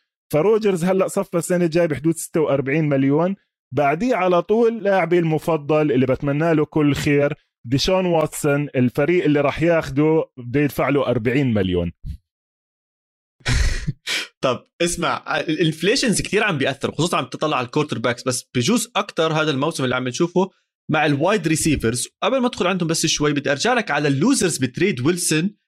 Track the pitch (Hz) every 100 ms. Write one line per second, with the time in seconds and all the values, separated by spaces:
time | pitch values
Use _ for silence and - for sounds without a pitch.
0 | _ _ - 143 185 220 214 185 180 190
1 | 175 196 190 175 - 180 175 160 170 135
2 | 156 160 - 170 151 139 135 156 151 139
3 | 135 143 180 196 _ _ _ 123 - 170
4 | 247 214 180 175 175 220 233 226 196 190
5 | 165 175 160 156 - 156 143 151 151 131
6 | 127 127 143 143 165 156 147 160 147 135
7 | 151 143 143 147 _ _ 117 135 185 185
8 | 180 160 156 - 151 143 147 135 127 -
9 | 143 175 156 147 139 - 165 165 139 135
10 | 156 160 - - 120 139 147 - 135 139
11 | 120 123 113 131 135 107 95 90 85 -
12 | - - _ _ _ _ _ _ _ _
13 | _ _ _ _ - - - - - -
14 | - - - _ 135 120 _ - 170 170
15 | 156 120 - 151 - 156 165 156 185 262
16 | 262 180 - 196 220 147 135 135 110 -
17 | 170 170 127 139 156 139 120 151 147 117
18 | 123 120 131 123 - 127 120 240 - 190
19 | 214 - 160 156 156 131 147 139 131 127
20 | 127 123 170 180 196 _ _ _ - 151
21 | 151 139 170 214 156 160 160 139 220 123
22 | - - 190 262 247 - 185 190 165 165
23 | 156 - 151 143 - 139 220 247 - 147
24 | 147 135 214 269 190 139 127 - 190 131
25 | 131 180 - 156 190 -